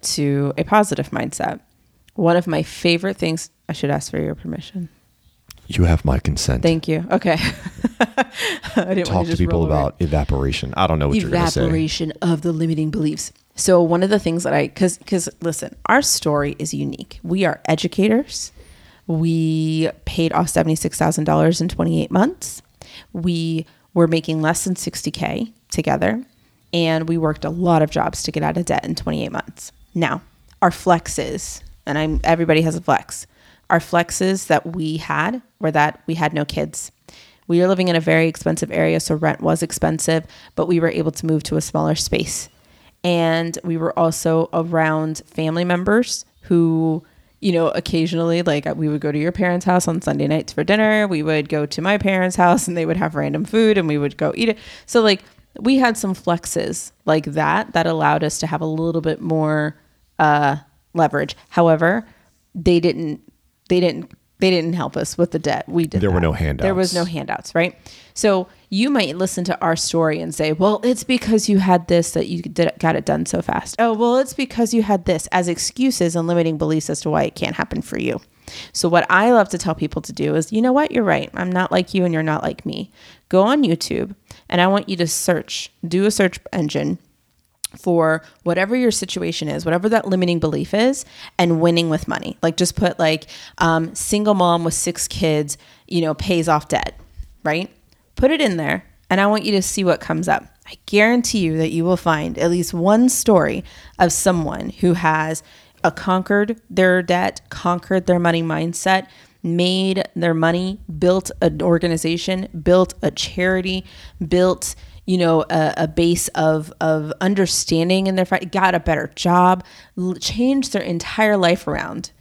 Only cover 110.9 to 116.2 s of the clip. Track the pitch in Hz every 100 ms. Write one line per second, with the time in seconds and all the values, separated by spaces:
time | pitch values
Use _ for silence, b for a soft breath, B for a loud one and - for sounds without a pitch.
110.9 | 156 180 190 185 - 175 151 175 170 170
111.9 | 160 160 165 180 185 190 170 151 180 185
112.9 | - 147 139 - - 180 185 185 190 185
113.9 | B B B 160 180 185 180 - - b
114.9 | b - 185 170 160 - 165 156 - 160
115.9 | 156 170 175